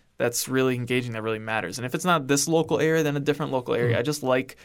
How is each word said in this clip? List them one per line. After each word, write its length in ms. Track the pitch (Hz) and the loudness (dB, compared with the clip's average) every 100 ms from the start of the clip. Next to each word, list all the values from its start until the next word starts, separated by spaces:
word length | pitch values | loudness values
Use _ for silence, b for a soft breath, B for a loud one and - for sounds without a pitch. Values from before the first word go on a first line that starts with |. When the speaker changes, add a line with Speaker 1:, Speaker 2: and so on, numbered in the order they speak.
| _ - | _ -4
Speaker 1:
that's 300 | 123 - - | -2 -2 -2
really 260 | 131 131 | 0 2
engaging, 380 | 123 120 127 123 | 0 0 -2 -2
that 100 | 113 | -4
really 160 | 110 110 | -4 -4
matters. 400 | 110 110 90 127 | -4 -4 -4 -6
And 60 | |
if 100 | 123 | -4
it's 100 | 165 | -2
not 240 | 180 165 131 | 2 2 2
this 200 | 143 165 | 2 4
local 320 | 165 160 156 | 2 2 2
area, 220 | 160 160 | 2 2
then 140 | 147 143 | 2 0
a 40 | |
different 320 | 143 143 143 | 0 -2 -2
local 220 | 131 123 | -2 -2
area. 220 | 117 120 117 | 0 2 2
Speaker 2:
Mm. 20 | |
Speaker 1:
I 40 | |
just 200 | 139 147 | 0 -2
like, 340 | 131 127 135 b | 0 0 0 b